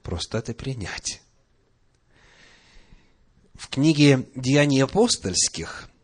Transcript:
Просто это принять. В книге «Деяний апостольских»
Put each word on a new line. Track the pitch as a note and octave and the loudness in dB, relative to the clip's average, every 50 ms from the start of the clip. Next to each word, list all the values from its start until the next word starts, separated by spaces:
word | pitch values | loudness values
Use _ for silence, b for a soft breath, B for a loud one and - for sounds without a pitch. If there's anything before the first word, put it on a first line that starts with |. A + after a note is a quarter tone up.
Просто | _ - - E2 - - - A2 | _ -8 -8 -8 -8 -8 -8 -8
это | - - A#2 | -8 -8 -12
принять. | - - C3+ C3 A2+ F#2 - - - - - - - _ _ _ _ _ _ _ _ _ _ _ _ _ _ _ _ _ b b b b b b b b b b b b b b b b b b b b b b b b _ _ _ _ _ _ | -10 -10 -10 -10 -10 -10 -12 -12 -10 -10 -12 -12 -12 _ _ _ _ _ _ _ _ _ _ _ _ _ _ _ _ _ b b b b b b b b b b b b b b b b b b b b b b b b _ _ _ _ _ _
В | - - - | -20 -16 -8
книге | - C3 C#3+ D#3+ D#3 C#3+ D3 C#3+ C3+ B2+ B2 - - | -4 2 2 2 4 6 6 6 6 4 0 -6 -12
«Деяний | B2+ B2+ B2+ C#3 D3 D3 D3 C3+ C3+ | -6 -2 2 4 4 4 4 4 2
апостольских» | C3+ B2+ - F#3+ A#3 A#3 - - - G2 F2 - - - - - E2 - - - - - _ _ | 2 2 2 2 2 2 0 -4 -4 -4 -2 -2 -2 -2 -4 -8 -12 -12 -12 -16 -18 -20 _ _